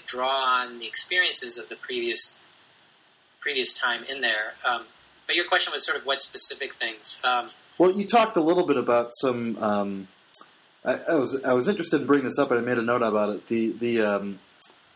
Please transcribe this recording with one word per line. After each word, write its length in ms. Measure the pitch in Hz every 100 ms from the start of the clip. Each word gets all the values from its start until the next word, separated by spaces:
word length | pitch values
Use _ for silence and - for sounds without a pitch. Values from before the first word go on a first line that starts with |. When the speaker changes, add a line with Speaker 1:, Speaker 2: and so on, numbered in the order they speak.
| -
Speaker 1:
draw 560 | 123 131 135 135 127
on 180 | 123 120
the 80 | 113
experiences 720 | - - - 170 - - -
of 120 | -
the 60 | -
previous, 600 | - 123 349 - - - - - _ _ _ _ _ _ _ _
previous 340 | 147 135 123
time 300 | - 131 117
in 180 | 123 135
there. 320 | 120 107 113 - 131
Um, 180 | 120 113 - - _ -
but 80 | 165
your 120 | 170
question 240 | 180 170
was 140 | 147 -
sort 120 | 143
of 80 | 123
what 160 | 135
specific 520 | - 131 - 135 135
things. 440 | - 117 110 - -
Um, 280 | 131 123 117 - - -
Speaker 2:
Well, 140 | 180
you 160 | 202 196
talked 300 | 233 220 190
a 40 |
little 240 | 156 180 180
bit 120 | 127
about 340 | 120 120 117
some, 480 | - 135 120 117 107
um, 460 | 107 104 101 98 95 _ _ - - _ _ _
I, 160 | - 131 -
I 40 | 165
was, 240 | 120 135
I 100 | 131
was 140 | 127 127
interested 340 | 202 165 156
in 60 | 127
bringing 180 | 143 123
this 140 | 143
up, 120 | 139
and 80 | 120
I 40 |
made 140 | 120 120
a 60 |
note 200 | 113 120
about 260 | 113 104 104
it. 180 | 98 -
The, 240 | 113 113
the, 280 | 110 120 117
um, 380 | 104 101 101 98 - _ - - _